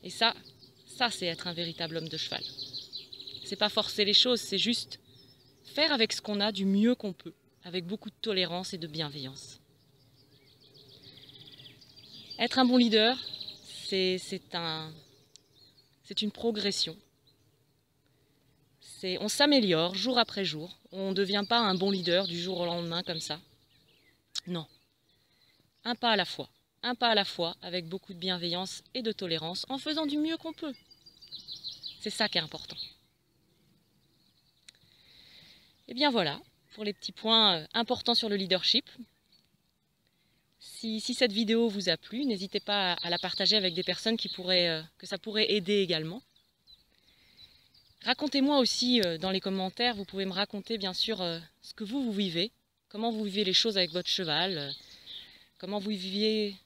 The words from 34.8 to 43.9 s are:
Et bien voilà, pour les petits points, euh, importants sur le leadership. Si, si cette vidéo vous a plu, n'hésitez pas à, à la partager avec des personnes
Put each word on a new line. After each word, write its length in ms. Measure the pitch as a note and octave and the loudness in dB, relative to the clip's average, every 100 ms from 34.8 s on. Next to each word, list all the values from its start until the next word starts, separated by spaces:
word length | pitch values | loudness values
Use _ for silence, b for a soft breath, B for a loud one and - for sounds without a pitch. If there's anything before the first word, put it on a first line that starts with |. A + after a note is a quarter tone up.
| B B B B B B B B B B - | B B B B B B B B B B -12
Et 40 | |
bien 160 | A#3+ D4 | 2 2
voilà, 300 | A#3 D#3 C#3+ - _ _ | 4 0 -2 -12 _ _
pour 120 | - | -8
les 80 | G#3+ | -6
petits 180 | G3 - | -6 -12
points, 460 | - A3 A3+ G#3 E3+ | -4 4 6 6 4
euh, 100 | D3+ | 0
importants 420 | A3+ A#3 B3 - | -2 0 0 2
sur 140 | A#3 A3 | 2 2
le 80 | G3+ | 0
leadership. 520 | F#3+ F3+ - A3+ - - A#3 _ _ _ _ _ _ _ _ _ _ _ _ _ _ _ | 2 2 4 2 0 -20 -20 _ _ _ _ _ _ _ _ _ _ _ _ _ _ _
Si, 400 | - - A3+ A3 | -18 -10 -6 -4
si 120 | A3+ | -4
cette 200 | B3 B3+ | 2 2
vidéo 340 | G3 G#3+ A3+ A#3 | 2 4 4 4
vous 220 | G3+ F3+ | 2 0
a 80 | D#3+ | -2
plu, 260 | - A3+ | -4 -4
n'hésitez 380 | C#4+ G3 F#3+ G3+ | -2 -2 -2 -4
pas 320 | - G3+ F#3 | -2 0 0
à, 140 | E3+ F3 | 0 -2
à 20 | |
la 80 | F3 | -2
partager 400 | F3+ - F#3+ G#3+ | -2 0 2 4
avec 160 | F#3 | 2
des 100 | E3 | 0
personnes 320 | F3+ | -2